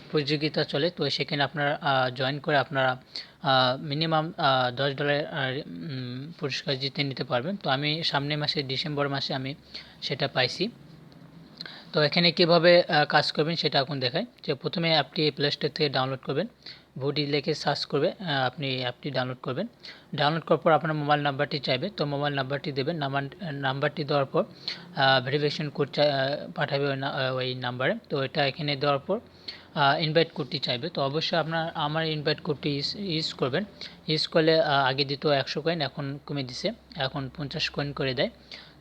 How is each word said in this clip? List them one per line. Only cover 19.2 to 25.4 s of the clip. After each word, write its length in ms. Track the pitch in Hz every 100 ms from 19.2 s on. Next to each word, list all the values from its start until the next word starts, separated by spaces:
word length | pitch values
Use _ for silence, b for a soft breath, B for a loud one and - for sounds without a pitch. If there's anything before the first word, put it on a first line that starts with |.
| 127 127
করবেন। 240 | 147 131 233 - B B B
ডাউনলোড 300 | 143 147 160
করার 140 | - 160
পর 140 | 170
আপনার 220 | 151 160
মোবাইল 260 | 156 147 147
নাম্বারটি 380 | 143 135 143 147
চাইবে, 300 | 160 127 185
তো 160 | -
মোবাইল 300 | 147 143 143
নাম্বারটি 380 | 139 131 143 160
দেবেন। 240 | 135 131 170
নাম্বার-, 560 | 139 139 139 - 170
নাম্বারটি 520 | 143 139 135 147 151
দেওয়ার 220 | 143 147 135
পর, 180 | 127 220 B B B B -
আহ, 280 | 135 131
ভেরিফিকেশন 460 | 127 147